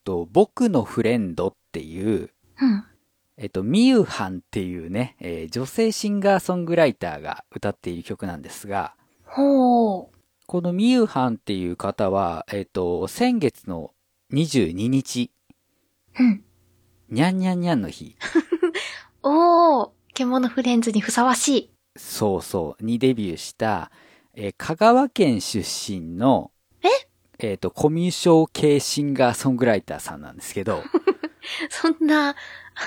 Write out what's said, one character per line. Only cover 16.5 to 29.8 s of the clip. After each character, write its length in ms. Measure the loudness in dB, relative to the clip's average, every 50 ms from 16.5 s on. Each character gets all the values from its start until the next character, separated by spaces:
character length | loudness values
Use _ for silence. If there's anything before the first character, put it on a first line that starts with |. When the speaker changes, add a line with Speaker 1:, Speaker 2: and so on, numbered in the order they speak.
| _ _ _ _ _ _ _ _ _ _ _ _
Speaker 1:
に 140 | -2 0 2
ゃ 60 | 2
ん 80 | 2 0
に 100 | 0 0
ゃ 40 | 0
ん 80 | 0
に 100 | 0 0
ゃ 60 | 0
ん 40 | 0
の 80 | -2 -4
日。 280 | -8 -14 -18 -20 -16 _ -10 -2 0 0 0 0 -2 -2 -2 -2
Speaker 2:
<laughs> 520 | -2 -6 -10 -12 -14 -16 -20 _ _ _ -2
お 600 | 2 4 4 6 6 6 6 6 6 6 4 2
ー、 60 | -2 _ _ _ _ _
獣 340 | -4 -2 0 0 0 0 0
フ 140 | 0 0 0
レ 120 | 2 2
ン 60 | 2
ズ 100 | 2 2
に 100 | 0 0
ふ 120 | 0 0 0
さ 120 | 2 2
わ 100 | 2 2
し 140 | 2 0 0 0
い。 140 | 0 0 -4 _ _ _ _ _
Speaker 1:
そ 420 | -20 -16 -14 -6 -2 0 0 0 -2
う 40 | -4
そ 340 | -4 -4 -4 -4 -6 -8 -8
う、 40 | -4
に 140 | -4 0 2
デ 160 | 2 2 2
ビ 160 | 2 -2 -4
ュ 40 | -6
ー 20 |
し 160 | -8 -10 -14 -8
た、 380 | -4 -2 -2 -2 -2 -4 -10 _ _ _ _ _ _ _ _ _
え 140 | -10 -8 -8
ー、 60 | -8 -8
香 160 | -8 -8 -2
川 320 | 2 4 6 6 6 4 2
県 320 | 2 2 2 4 2 2
出 200 | -2 -4 -4 -4
身 560 | -4 -4 -8 -8 -8 -8 -8 -8 -8 -8 -4
の、 340 | 0 2 4 4 2 0 -4 _ _ _ _ _ _ 0
Speaker 2:
え？ 60 | 2 2 2 0 _ _ _ _ _ _ -8
Speaker 1:
え 160 | -6 -6 -4
っ 40 | -4
と、 120 | -6 -6
コ 180 | -2 0 0 0
ミ 180 | 2 0 0 -2
ュ 20 |
障 380 | -2 0 4 6 6 6 6 4 0
系 280 | 0 2 4 4 4
シ 220 | 2 -2 -2 -2 -2
ン 120 | -2 2
ガ 180 | 2 2 2 2
ー 20 |
ソ 160 | 0 0 0
ン 60 | 0
グ 80 | 2 2
ラ 120 | 2 2
イ 60 | 2